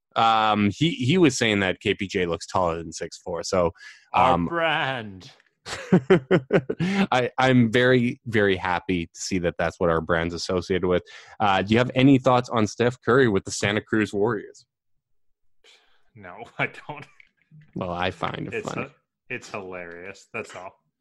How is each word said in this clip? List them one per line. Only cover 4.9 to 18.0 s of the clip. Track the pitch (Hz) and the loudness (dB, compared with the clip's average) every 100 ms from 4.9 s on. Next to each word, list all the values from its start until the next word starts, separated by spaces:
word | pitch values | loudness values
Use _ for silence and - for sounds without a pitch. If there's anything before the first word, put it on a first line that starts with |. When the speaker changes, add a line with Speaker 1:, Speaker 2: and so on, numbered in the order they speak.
| 131 107 95 - _ _ _ - | -6 -12 -18 -20 _ _ _ -14
Speaker 1:
<laughs> | - - 185 - 185 - 180 - 185 - - 180 196 190 | -14 0 0 4 2 4 0 2 -2 0 -4 -2 0 2
I, | 127 123 - | 0 0 2
I'm | 131 127 117 | 4 6 6
very, | 120 127 127 120 127 - | 4 4 4 2 -4 -2
very | 107 101 90 | 2 2 2
happy | 95 87 - 90 82 | 0 -4 -2 -4 -4
to | - | -10
see | - 92 | -4 -2
that | 85 - | -2 -2
that's | 85 - | -4 0
what | 87 | 0
our | 82 | 0
brand's | 80 85 82 | 0 -2 -2
associated | 85 - 92 87 92 90 | -6 -4 -4 -2 -2 0
with. | 90 - - - - | -2 -2 -20 -20 -4
Uh, | 104 95 | 0 0
do | 95 | 2
you | 110 | 2
have | 123 | 2
any | - 135 131 | 4 6 6
thoughts | 131 123 123 | 4 2 0
on | 117 104 | -2 -2
Steph | - 120 123 | 0 -2 -2
Curry | - 123 123 | 0 2 4
with | 98 | 0
the | 101 | -4
Santa | - 101 104 | -4 -2 -2
Cruz | - 110 104 | 0 0 0
Warriors? | 101 107 104 - - _ _ _ _ _ _ _ _ _ _ _ _ _ _ _ | 0 -2 -2 -8 -20 _ _ _ _ _ _ _ _ _ _ _ _ _ _ _
Speaker 2:
No, | 110 95 95 117 | -20 -18 -16 -16
<laughs> | - | -6
I | 135 - - | -6 -6 -16
don't. | 147 - _ _ _ _ 156 _ | -18 -18 _ _ _ _ -20 _
Speaker 1:
Well, | - 92 | -8 -6
I | 87 | -4